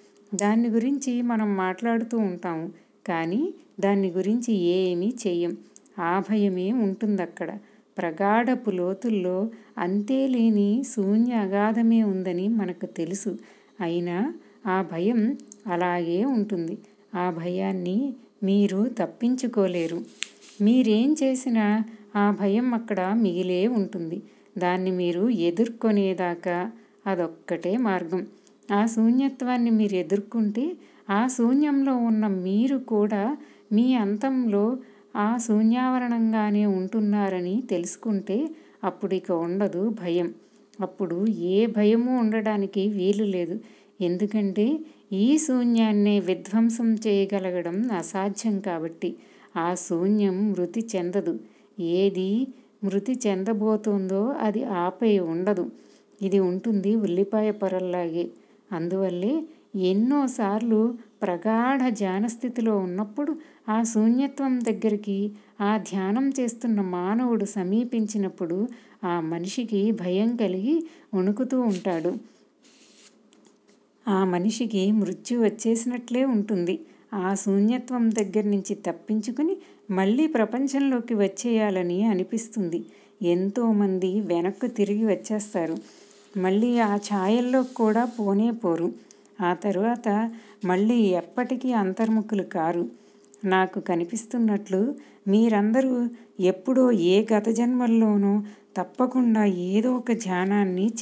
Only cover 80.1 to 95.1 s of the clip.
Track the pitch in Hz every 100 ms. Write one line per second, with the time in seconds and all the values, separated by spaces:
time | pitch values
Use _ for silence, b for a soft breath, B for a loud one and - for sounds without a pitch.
80.1 | 247 311 262 214 240 269 269 277 240 240
81.1 | 214 196 196 240 226 208 185 175 180 220
82.1 | 185 226 226 - 220 170 170 - B B
83.1 | B 175 175 196 240 226 208 202 185 185
84.1 | 208 180 170 180 190 247 - 202 208 220
85.1 | 180 - 214 208 185 160 165 B B B
86.1 | B B 196 185 202 247 240 208 202 208
87.1 | 202 190 240 247 262 254 - 220 226 240
88.1 | 233 202 196 240 226 185 165 170 - B
89.1 | B B - 180 180 208 185 226 240 226
90.1 | 208 226 226 B B 185 180 214 240 202
91.1 | 175 - 254 247 254 254 226 190 190 220
92.1 | 220 208 208 170 175 165 175 - B B
93.1 | B B B 196 190 185 196 196 170 175
94.1 | 226 - 247 220 202 208 190 247 - B